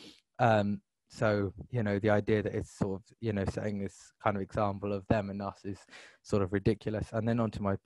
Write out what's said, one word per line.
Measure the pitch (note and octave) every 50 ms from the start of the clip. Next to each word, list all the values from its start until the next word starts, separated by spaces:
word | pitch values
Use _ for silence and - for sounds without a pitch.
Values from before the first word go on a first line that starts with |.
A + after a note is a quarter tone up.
| - - - - _ _ _ -
Um, | B2+ A#2 A2 G#2+ G2+ G2+ G#2 G2+ - _ _ _ _ _
so, | - - A#2 G#2+ G#2 G#2 G2+ F#2+ - - - -
you | - A#2+ A2
know, | G#2 G2+ G2+
the | G2+ G#2+
idea | G#2 G#2+ G2+ - A2 G#2+ G2
that | G2+ G2+
it's | G#2+ - - - -
sort | - G2 F#2+ F#2+
of, | - - - _
you | A2+ A2+
know, | G2+ G2 F#2+
setting | F2+ - - G#2 G#2+ G2+ G2+
this | G2 F#2+ - - - - _ _
kind | - A2 G2+
of | G2+
example | F#2+ - - A#2+ G#2 G2+ G2 G2 G2 G2+
of | G2+ G2 G2 -
them | A#2 A2 G2 G2
and | G2 G2+
us | G2+ G2 - - -
is | G2 G2+ - - - - - - - - _
sort | _ - - G#2 G2
of | F2+
ridiculous. | G2+ G2+ G2 A#2 G#2+ - - G#2+ G#2+ G#2 F2+ - -
And | A2+ G#2+
then | A#2 A#2 A#2+
on | A2+ A2
to | - -
my | G#2 G2 G2 F#2+ -